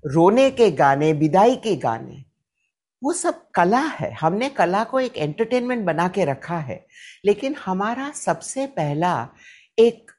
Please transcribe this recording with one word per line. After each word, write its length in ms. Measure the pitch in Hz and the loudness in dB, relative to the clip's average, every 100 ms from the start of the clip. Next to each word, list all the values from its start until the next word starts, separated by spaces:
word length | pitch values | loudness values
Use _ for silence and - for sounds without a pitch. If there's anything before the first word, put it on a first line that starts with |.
| 151 | -2
रोने 440 | 143 170 226 269 | 4 4 6 2
के 200 | 262 220 | 4 2
गाने, 420 | 143 143 139 151 | 4 2 4 2
विदाई 440 | 156 156 180 220 262 | 2 2 4 4 2
के 200 | 220 165 | -2 -2
गाने, 480 | 127 113 127 135 - _ _ _ _ _ _ _ | -2 -4 -8 -18 -20 _ _ _ _ _ _ _
वो 100 | 262 | -6
सब 380 | 339 359 - _ | -4 -4 -6 _
कला 300 | - 175 233 | 0 2 2
है। 320 | 302 - - | 0 -4 -8
हमने 360 | - 156 196 262 | -2 -2 -2 -4
कला 360 | 269 175 190 | 0 0 0
को 160 | 220 262 | -2 -2
एक 160 | 254 - | -4 -4
एंटरटेनमेंट 680 | 247 208 226 247 247 247 | -6 -4 -2 -2 -2 -4
बना 240 | 190 156 180 | -2 0 0
के 160 | 185 | 0
रखा 340 | 160 135 - 170 | -2 -2 -6 -8
है, 280 | 135 90 _ - - - | -8 -12 _ -20 -20 -4
लेकिन 300 | 196 208 269 294 - | 0 0 -2 -6 -6
हमारा 440 | 185 208 240 277 | -4 -4 -4 -8
सबसे 560 | 294 - 165 - 269 269 | -8 -4 -6 -6 -8 -6
पहला 640 | 226 147 147 175 147 120 _ - - _ - | -4 -4 0 -2 -2 -6 _ -20 -20 _ 4
एक 320 | 233 233 _ | 4 4 _